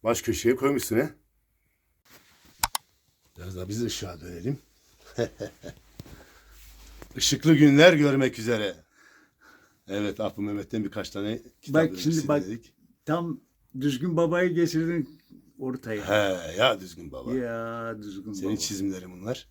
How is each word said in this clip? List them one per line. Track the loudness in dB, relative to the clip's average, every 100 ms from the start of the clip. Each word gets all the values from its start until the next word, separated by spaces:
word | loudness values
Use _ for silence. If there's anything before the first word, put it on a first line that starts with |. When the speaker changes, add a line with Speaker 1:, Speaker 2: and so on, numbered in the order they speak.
Speaker 1:
baş | 0 0
köşeye | 0 2 2
koymuşsun | 4 2 0 0 0
he. | 0 -8 _ _ _ _ _ _ _ _ _ -20 _ _ _ _ -6 -6 _ _ _ _ _ -16
Biraz | -12 -10
daha | -6
biz | -4
de |
ışığa | -4 -4 -10 -12
dönelim. | -14 -8 -6 -6 _ _ _ _ -12 -6
<laughs> | -6 -6 -14 _ -20 -20 _ -20 -20 -20 -20 -20 _ -20 -20 -20 -20 -20 -18
Işıklı | -2 0 2 6
günler | 8 10 10 10
görmek | 8 4 4 0 0
üzere. | -2 0 -2 -6 _ _ -20 _ _ _ -20 _ _ _ -8
Evet, | -4 -4 -4
Apu | -6 -4
Mehmet'ten | -6 -6 -6 -6
birkaç | -4 -6 -8
tane | -6 -6 -6 -10 _
kitap | -2 0
Speaker 2:
Bak | 0 0
şimdi | 0
Speaker 1:
önerisi | 0 0
Speaker 2:
bak, | 0
Speaker 1:
dinledik. | -2 -10 -14 _ _ _
Speaker 2:
tam | -4 -4 -4 -8 _ _ _ -4
düzgün | -2 -2 -2 0
babayı | 2 2 2
getirdin | 2 2 2 0 -2 -4 -10 _ -20 _ -10
ortaya. | -8 -8 -6 -6 2
Speaker 1:
He, | 4 4 0 -6 2
ya | 2 2
düzgün | -8 -14 -14
baba. | -10 -6
Speaker 2:
Ya | -4 -4 -6 -8 -8 -10 -10
düzgün | -12 -14 -12
Speaker 1:
Senin | -6 -4
Speaker 2:
baba. | -4
Speaker 1:
çizimlerin | -4 -4 -6 -6 -12 -12
bunlar. | -10 -10 -12